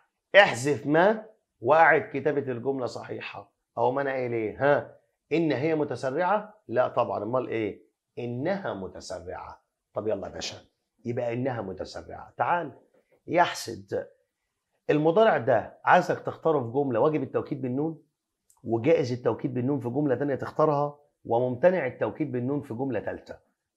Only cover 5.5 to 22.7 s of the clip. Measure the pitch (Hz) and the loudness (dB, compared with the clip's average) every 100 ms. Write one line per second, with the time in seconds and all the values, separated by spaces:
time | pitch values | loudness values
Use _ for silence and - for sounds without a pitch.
5.5 | 123 156 156 147 123 131 143 180 208 - | 0 0 0 -2 -2 -4 -2 0 0 -2
6.5 | _ - 117 123 - 110 101 104 127 120 | _ -4 0 0 0 -2 -2 -2 -4 -2
7.5 | 113 107 87 _ _ _ - 120 120 156 | -4 -4 -6 _ _ _ -10 -8 -6 -4
8.5 | 190 131 101 92 87 - 90 87 87 - | -4 -6 -8 -10 -12 -14 -12 -12 -12 -14
9.5 | - _ _ _ - 107 98 87 82 - | -20 _ _ _ -6 -4 -4 -6 -10 -10
10.5 | - _ _ _ _ 117 120 120 117 131 | -12 _ _ _ _ -8 -4 -4 -4 -4
11.5 | 117 95 90 - 87 85 85 - - 123 | -4 -8 -10 -12 -12 -14 -16 -18 -4 0
12.5 | 175 151 - _ _ _ _ - 160 170 | 0 -2 -12 _ _ _ _ -2 2 2
13.5 | - - 95 98 101 - _ _ _ _ | 0 -10 -12 -6 -8 -8 _ _ _ _
14.5 | _ _ _ - 147 156 175 220 156 120 | _ _ _ 0 2 4 4 4 4 2
15.5 | 110 95 - - 175 170 135 - - 160 | 2 0 -4 4 4 4 -4 -4 -2 0
16.5 | 151 117 127 139 113 147 151 127 123 104 | 0 0 -2 0 2 2 2 -2 -4 -4
17.5 | 135 127 127 160 156 _ _ _ _ _ | -6 -4 -2 -4 -6 _ _ _ _ _
18.5 | _ 110 113 120 165 123 123 123 - 147 | _ -4 0 4 2 2 -2 -2 -2 -2
19.5 | 123 123 143 120 127 147 117 143 131 117 | -2 -2 -2 -2 -2 0 0 0 -4 -4
20.5 | - 156 143 147 - _ _ 117 117 127 | 2 2 4 0 -4 _ _ -2 0 0
21.5 | 123 180 185 127 - 113 - 147 123 123 | 4 4 4 -2 -2 -4 -2 -4 -2 -2
22.5 | 143 - | -4 -6